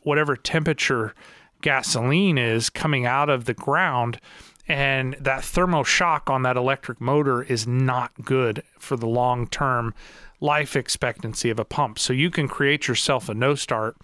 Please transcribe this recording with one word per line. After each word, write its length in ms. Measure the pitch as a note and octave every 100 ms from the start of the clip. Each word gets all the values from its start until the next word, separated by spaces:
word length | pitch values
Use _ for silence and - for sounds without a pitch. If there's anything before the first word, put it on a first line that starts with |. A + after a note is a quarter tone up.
whatever 340 | D3 D3 D3 B2+
temperature 800 | - D#3+ D#3 C#3+ - B2+ A2 - - - - _
gasoline 800 | D3 C3+ - A#2 A#2+ D#3+ G3 C#3+
is 320 | A#2 A2+ A2+
coming 340 | - D3+ C#3
out 240 | A#2+ C3+ D3
of 180 | C3 A#2
the 80 |
ground, 640 | A#2+ - D3+ F#3 B2 A#2 A2+ - - - - -
and 460 | C#3+ C#3 C3+ C3 C#3
that 220 | C3+ C3+
thermal 380 | - F3 F3+ D#3+
shock 480 | B2+ - F3 D3+ -
on 120 | C3+
that 140 | B2+ B2+
electric 440 | B2+ C3+ - A#2
motor 420 | A#2+ D3 C#3 B2
is 240 | C3 A#2+ A2+
not 460 | B2+ C3 B2+ A#2+ -
good 380 | A#2+ C3 A#2+ G#2+ - -
for 180 | - B2+
the 120 | A2+
long-term 840 | A#2+ B2 B2 A#2+ - C#3 B2 A2+ - - - - -
life 340 | D3 D3 C#3+ C#3
expectancy 760 | - - B2 - A2+ - A#2+
of 80 | A2
a 60 |
pump. 340 | G#2+ - C3 G#2
So 140 | -
you 160 | C3 E3+
can 180 | E3+ C#3
create 380 | - C#3 D3 -
yourself 400 | A2+ - C3 -
a 60 |
no-start 640 | G#2+ C3 C#3+ - A2+ A2 -